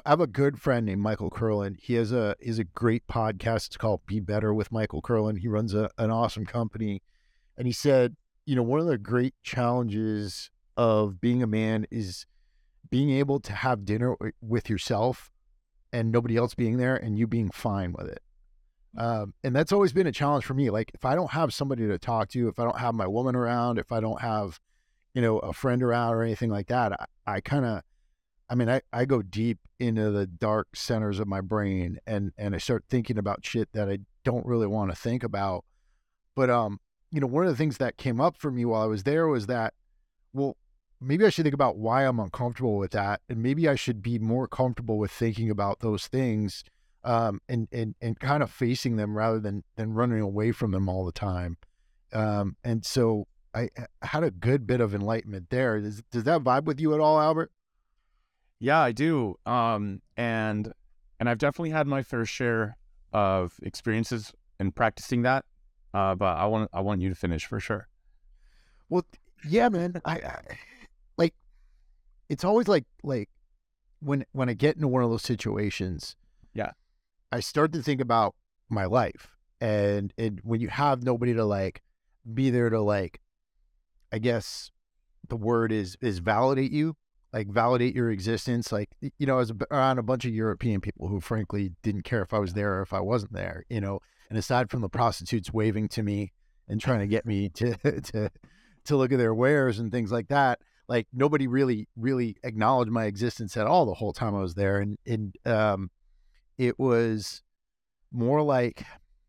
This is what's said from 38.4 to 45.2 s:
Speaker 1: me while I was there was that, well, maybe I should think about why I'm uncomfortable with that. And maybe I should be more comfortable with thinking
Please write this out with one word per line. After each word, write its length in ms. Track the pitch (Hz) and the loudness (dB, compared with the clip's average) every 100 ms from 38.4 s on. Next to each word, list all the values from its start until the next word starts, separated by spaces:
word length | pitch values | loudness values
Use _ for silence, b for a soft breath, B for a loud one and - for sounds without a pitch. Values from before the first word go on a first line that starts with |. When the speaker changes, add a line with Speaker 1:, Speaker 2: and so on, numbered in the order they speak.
| 147 | -6
Speaker 1:
me 140 | 123 | -2
while 160 | 120 110 | 0 2
I 60 | 110 | 0
was 160 | 107 | 0
there 260 | 104 156 160 | 0 2 2
was 200 | 131 104 | 0 0
that, 260 | 123 110 _ _ _ _ _ _ | -2 -2 _ _ _ _ _ _
well, 240 | 139 139 - _ _ _ _ | -4 -2 -4 _ _ _ _
maybe 280 | 127 160 214 | -2 4 4
I 20 | |
should 140 | - | 4
think 100 | 156 | 0
about 220 | 139 131 90 | 4 2 2
why 280 | 110 127 | 0 2
I'm 140 | 135 117 | 2 0
uncomfortable 600 | 95 - 123 117 127 104 | -4 -4 -6 -2 0 0
with 140 | 95 | -2
that. 280 | 104 101 104 - | -2 -2 -4 -6
And 140 | 113 | -4
maybe 260 | 120 147 160 | 0 2 2
I 60 | |
should 280 | 135 - 110 | 2 -2 -4
be 160 | 110 117 | -2 -2
more 300 | 110 123 127 | 0 0 -2
comfortable 480 | - 127 120 113 107 | 0 0 0 -2 0
with 140 | 101 | -2
thinking 400 | - | 0